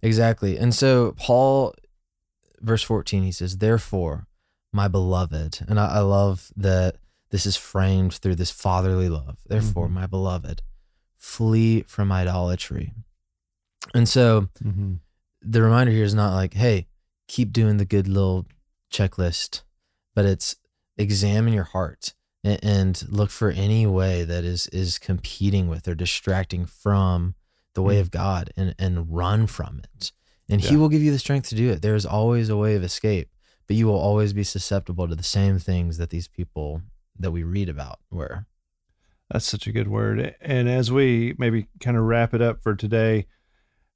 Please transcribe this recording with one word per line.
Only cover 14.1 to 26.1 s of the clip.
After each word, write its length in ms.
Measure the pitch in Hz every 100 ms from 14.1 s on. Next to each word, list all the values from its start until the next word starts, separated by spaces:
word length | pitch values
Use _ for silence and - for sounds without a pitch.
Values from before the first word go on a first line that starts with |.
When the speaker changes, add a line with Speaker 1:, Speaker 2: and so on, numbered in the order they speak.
| 127 120 110 95 -
Speaker 2:
Mm-hmm. 300 | 107 95 98 90 - _ _ _
Speaker 1:
the 200 | 107 113
reminder 300 | 110 117 127
here 120 | 110
is 100 | 104
not 200 | 107 104
like, 200 | 92 95
Hey, 320 | 98 120 98 - _ _ _ -
keep 240 | - 113
doing 240 | 117 110 104
the 60 |
good 220 | 98 101 98
little 380 | 98 95 92 - _ _ _ _
checklist, 680 | - 98 - 90 - - - - _ _ _ _
but 100 | -
it's 320 | 101 92 - - _ _ _ -
examine 560 | 104 101 101 104 113
your 120 | 107
heart 500 | 87 92 82 - - - _ _
a-, 180 | 101 104
and 380 | 104 98 95 90 -
look 220 | 104 101
for 200 | - -
any 360 | - 101 110 110
way 360 | 92 95 90
that 200 | 82 87
is, 220 | 87 87 -
is 300 | 92 87 -
competing 680 | - 92 - - 98 98 87
with 200 | 80 -
or 60 |
distracting 720 | 82 87